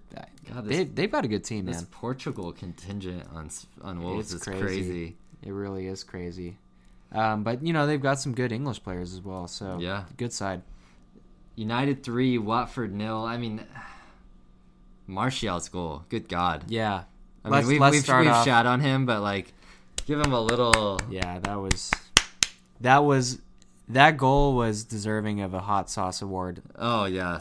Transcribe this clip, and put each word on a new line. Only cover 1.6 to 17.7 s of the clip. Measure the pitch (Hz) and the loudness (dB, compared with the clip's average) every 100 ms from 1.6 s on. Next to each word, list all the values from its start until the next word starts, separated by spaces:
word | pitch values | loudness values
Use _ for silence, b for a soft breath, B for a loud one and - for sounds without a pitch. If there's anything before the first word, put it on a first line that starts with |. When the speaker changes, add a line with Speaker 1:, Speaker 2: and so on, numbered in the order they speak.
| 90 | -4
Speaker 1:
this | 85 | -6
Speaker 2:
man. | 90 | -8
Speaker 1:
Portugal | - 117 135 - - 85 | -8 -8 -6 -6 -8 -8
contingent | - 92 82 87 101 92 90 - | -10 -12 -12 -10 -8 -8 -10 -12
on | 80 80 | -12 -12
s-, | - - - | -14 -16 -16
on | 95 87 | -12 -8
Wolves | 87 101 107 | -6 -6 -6
Speaker 2:
It's | 87 | -8
Speaker 1:
is | |
Speaker 2:
crazy. | - 95 | -8 -4
Speaker 1:
crazy. | 98 95 92 90 85 - - - | -2 -2 -4 -6 -8 -12 -20 -18
Speaker 2:
It | 101 | -12
really | 98 101 95 92 | -8 -6 -6 -8
is | 95 | -8
crazy. | - 92 90 87 87 90 _ b b b - | -10 -10 -10 -8 -10 -12 _ b b b -8
Um, | - 110 107 | -2 0 0
but, | 107 123 | -2 -2
you | 165 | 0
know, | 165 147 | 2 2
they've | 151 | 2
got | 135 139 | 0 0
some | 147 | -2
good | 120 123 | -2 -2
English | 113 143 107 | -2 -4 -6
players | - 90 87 | -8 -8 -8
as | 92 | -10
well, | 95 92 87 | -10 -10 -10
so | - 98 90 | -10 -8 -6
Speaker 1:
Yeah. | 87 98 95 - | -4 -6 -8 -8
Speaker 2:
good | 120 | -8
side. | - 98 92 - b b b - - - - - - | -4 -4 -4 -8 b b b -20 -20 -20 -20 -20 -8
Speaker 1:
United | 110 120 139 135 | -2 0 0 -2
three, | - 120 131 123 | -2 0 2 2
Watford | 104 117 113 - 107 | 2 0 -2 -4 -6
nil. | 101 110 110 | -4 -4 -4
I | 113 120 | -4 -4
mean, | 117 107 - - B B B B - - - - - - - - - | -6 -8 -10 -16 B B B B -20 -20 -20 -20 -20 -20 -20 -20 -10
Martial's | 95 123 131 107 87 - | -2 -2 0 -2 -2 -4
goal. | 90 82 76 85 | -6 -6 -8 -6
Good | 113 - | -6 -4
God. | 87 87 78 76 | 0 0 0 -4
Speaker 2:
Yeah. | 113 107 95 - - - - | -2 0 -2 -6 -18 -20 -14
Speaker 1:
I | - | 0
mean, | |
Speaker 2:
Let's, | 139 | 2
Speaker 1:
we've, | 117 | 4